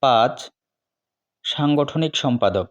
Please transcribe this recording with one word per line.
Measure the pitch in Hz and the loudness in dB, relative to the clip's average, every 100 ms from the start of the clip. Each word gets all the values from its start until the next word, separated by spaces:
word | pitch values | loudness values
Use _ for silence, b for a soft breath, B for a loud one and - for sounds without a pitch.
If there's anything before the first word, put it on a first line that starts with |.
পাঁচ, | 139 117 120 - - _ _ _ _ _ _ _ _ _ - | 4 4 2 -2 -16 _ _ _ _ _ _ _ _ _ -12
সাংগঠনিক | - 147 147 143 160 160 - | -4 0 0 0 -2 -4 -2
সম্পাদক। | 139 120 101 95 92 | -2 0 0 0 -6